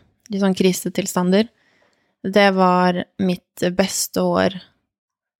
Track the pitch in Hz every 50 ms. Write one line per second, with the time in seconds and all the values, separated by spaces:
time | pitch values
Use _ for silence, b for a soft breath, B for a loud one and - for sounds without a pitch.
0 | - _ _ _ _ _ 208 196 202 190 190 - 196 185 180 - - 180 - -
1 | 202 190 - 190 180 180 185 202 220 233 - _ _ _ _ _ _ _ _ _
2 | _ _ _ _ - 190 196 208 202 202 190 190 185 180 180 180 180 180 180 180
3 | - - _ _ 196 185 180 - - _ _ - - 180 180 190 196 190 - -
4 | - - - 190 185 180 170 175 - 185 185 180 - _ _ _ _ _ _ _
5 | _ _ _ _ _ _ _ _